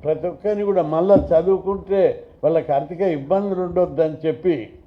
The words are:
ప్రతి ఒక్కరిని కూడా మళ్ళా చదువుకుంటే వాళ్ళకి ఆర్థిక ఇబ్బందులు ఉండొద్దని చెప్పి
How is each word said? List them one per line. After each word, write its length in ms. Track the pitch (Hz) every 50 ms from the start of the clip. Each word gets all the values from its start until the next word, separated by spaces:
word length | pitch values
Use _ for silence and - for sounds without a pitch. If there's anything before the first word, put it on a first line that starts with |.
| -
ప్రతి 220 | 147 156 156 156
ఒక్కరిని 380 | 180 165 - - 208 214 202 208
కూడా 180 | 202 196 185
మళ్ళా 320 | 160 151 156 160 175 196 202
చదువుకుంటే 1080 | - - - 170 160 170 185 196 185 185 185 196 190 170 180 196 196 180 151 120 - - - - _ -
వాళ్ళకి 280 | 151 165 160 - -
ఆర్థిక 280 | 147 139 - - 180 165
ఇబ్బందులు 600 | 196 190 160 147 135 143 180 196 202 202 190 180
ఉండొద్దని 640 | 185 175 175 185 180 160 143 135 165 156 156 - 156
చెప్పి 460 | 160 156 160 - 180 165 131 107 101 - - -